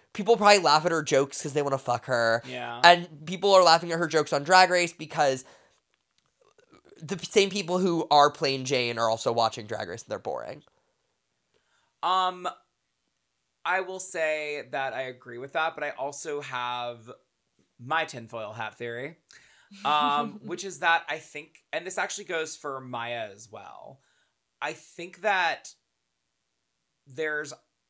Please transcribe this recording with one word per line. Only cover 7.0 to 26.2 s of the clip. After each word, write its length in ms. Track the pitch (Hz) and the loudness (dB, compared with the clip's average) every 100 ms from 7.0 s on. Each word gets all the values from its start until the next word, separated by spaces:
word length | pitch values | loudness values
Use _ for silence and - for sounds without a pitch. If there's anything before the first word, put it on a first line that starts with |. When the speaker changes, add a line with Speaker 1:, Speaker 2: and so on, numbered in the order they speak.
Speaker 1:
the 160 | 156 185 | -10 -8
p-, 80 | - | 0
same 240 | - 196 | 4 4
people 300 | 196 170 180 | 2 -2 0
who 280 | 185 165 156 | 2 2 4
are 200 | 147 147 | 6 6
Plain 340 | - 147 135 131 | 4 -2 -2 -2
Jane 320 | 135 120 117 | 0 0 0
are 120 | 117 | 0
also 220 | 113 131 | 0 0
watching 340 | 117 113 - 107 | 2 0 0 -8
Drag 200 | 107 98 | -8 -8
Race 160 | 90 | -10
and 60 | - | -10
they're 100 | 104 | -8
boring. 440 | - 65 58 147 - _ _ _ _ _ _ _ _ _ _ _ _ _ | -6 -8 -8 -14 -18 _ _ _ _ _ _ _ _ _ _ _ _ _
Speaker 2:
Um, 440 | 165 185 185 180 180 - _ _ _ _ _ _ _ _ _ _ 165 | 0 2 0 -2 -8 -10 _ _ _ _ _ _ _ _ _ _ -2
I 160 | 185 | -2
will 180 | 185 190 | -2 -8
say 640 | 185 175 156 156 151 147 123 | -8 -4 -2 -2 -4 -8 -8
that 220 | 139 135 | -6 -4
I 100 | 117 | -4
agree 340 | 131 123 123 120 | -8 -10 -14 -14
with 160 | 139 | -6
that, 220 | 165 160 160 | -2 -2 -4
but 80 | |
I 60 | 147 | -8
also 500 | - 139 143 160 147 | -6 -8 -8 -8 -8
have 680 | 135 127 123 123 120 117 113 - _ _ _ _ _ - | -6 -6 -6 -6 -8 -10 -16 -20 _ _ _ _ _ -18
my 260 | 123 160 156 | -4 -2 -2
tinfoil 480 | 127 113 117 107 | -8 -12 -10 -10
hat 220 | 113 107 - | -8 -10 -10
theory, 400 | 120 117 139 170 _ - - _ _ 202 | -10 -8 -10 -14 _ -20 -20 _ _ -8
um, 560 | 139 151 147 147 147 - | -2 0 2 0 -2 -8
Speaker 3:
<laughs> 40 | - | -12
Speaker 2:
which 180 | 175 | -10
is 160 | 196 151 | -10 -4
that 240 | 170 165 - | 0 0 0
I 80 | 156 | -10
think, 460 | - 151 147 _ _ | -12 -18 -18 _ _
and 120 | 156 175 | -8 -6
this 120 | 190 | -4
actually 280 | 190 - 196 | -4 -6 -6
goes 300 | 165 156 - | -6 -6 -8
for 240 | 147 135 | -10 -10
Maya 500 | 127 120 117 120 107 | -10 -8 -6 -6 -8
as 180 | 101 113 | -12 -18
well, 480 | 104 92 50 - - _ _ _ _ _ _ | -18 -18 -18 -20 -20 _ _ _ _ _ _
I 120 | 147 | -10
think 480 | 156 - - 180 185 | -10 -14 -16 -16 -6
that 520 | 208 190 170 147 - - _ _ _ _ | 0 2 0 -2 -8 -20 _ _ _ _